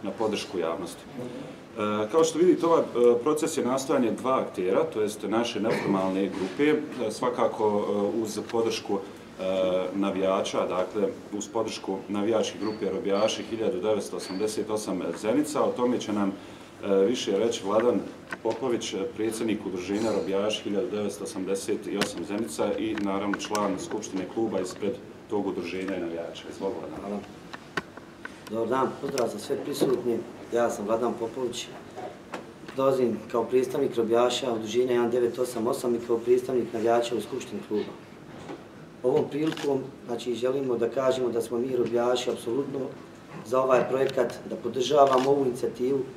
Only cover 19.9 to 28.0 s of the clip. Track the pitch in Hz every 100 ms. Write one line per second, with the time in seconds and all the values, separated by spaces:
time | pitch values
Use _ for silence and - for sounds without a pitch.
19.9 | 101 113 98 85 98 104 104 107 101 90
20.9 | 104 101 - 95 95 92 98 - 95 90
21.9 | 98 101 87 82 101 113 - 107 98 110
22.9 | 101 101 98 101 101 - 104 101 92 -
23.9 | 107 - 95 90 117 113 98 90 - 101
24.9 | 92 - - - 104 98 92 87 92 95
25.9 | 92 85 82 82 80 85 82 98 90 73
26.9 | - 98 104 - - - - - - -
27.9 | -